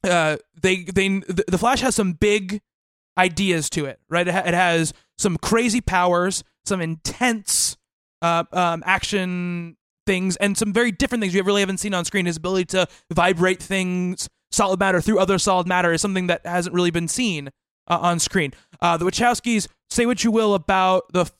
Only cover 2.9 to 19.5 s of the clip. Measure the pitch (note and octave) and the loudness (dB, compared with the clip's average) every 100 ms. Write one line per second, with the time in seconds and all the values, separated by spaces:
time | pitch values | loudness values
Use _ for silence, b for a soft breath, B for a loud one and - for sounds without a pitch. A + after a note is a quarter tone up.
2.9 | _ _ - F#3 E3+ G3 E3+ D3 - C#3+ | _ _ 0 0 2 0 0 -2 -4 -6
3.9 | - _ E3+ F3 F3+ F3+ F3 F3+ E3+ D#3+ | -8 _ -2 0 -2 0 2 2 2 0
4.9 | b b - F#3 E3 - A3+ A#3+ A3+ - | b b -4 -2 -2 0 2 2 0 0
5.9 | F#3 F3+ F3 F3+ F#3 - _ - F#3+ E3 | 0 2 2 0 -2 -10 _ -6 -4 -4
6.9 | D#3+ - - B3 A3+ G3+ - - - _ | -6 -8 -2 -2 0 -2 -2 -2 -6 _
7.9 | _ _ _ E3+ E3+ E3 F3+ F3 E3+ E3+ | _ _ _ -2 -2 -2 -2 -2 -2 -2
8.9 | F#3+ - G3+ F#3 F3+ F3 F3 E3+ - _ | -2 0 -4 -4 -4 -6 -6 -10 -18 _
9.9 | _ - F#3 F#3+ F3 G3+ G3 G#3+ G3+ A#3+ | _ -2 0 0 0 0 0 0 0 0
10.9 | F3+ C4+ A#3+ G3+ F3+ F#3 G3+ G3 F#3+ G#3 | 0 -2 0 0 0 0 2 0 -2 -4
11.9 | F#3+ E3+ G3+ F3 D#3+ E3+ F#3+ F3+ F#3+ F3 | -4 -2 -2 -2 -4 -2 -2 0 0 -2
12.9 | b b E3+ F3 E3+ F3+ F#3 - F#3+ F#3 | b b 0 2 4 2 0 -4 -4 -2
13.9 | F3+ F3+ F#3 - _ _ - G3+ F#3+ F#3+ | -2 -4 -6 -10 _ _ -2 4 6 6
14.9 | F3+ D#3+ A3+ - F#3+ G#3 F#3 F3 F3+ F3 | 4 4 2 4 2 2 0 2 0 2
15.9 | E3 G3+ F#3 F3+ E3+ - F3+ F3 F3 F3 | 0 0 -2 -2 -2 -2 -4 -2 0 0
16.9 | E3+ E3+ - B3 D#3+ C#3 _ _ _ _ | 0 -4 -2 -2 -4 -8 _ _ _ _
17.9 | E3+ F3 E3+ - F#3+ C#3+ - b b F3 | -2 0 0 0 -2 -2 -6 b b 0
18.9 | E3 F3+ - A#3+ A#3+ - | 2 0 0 0 0 0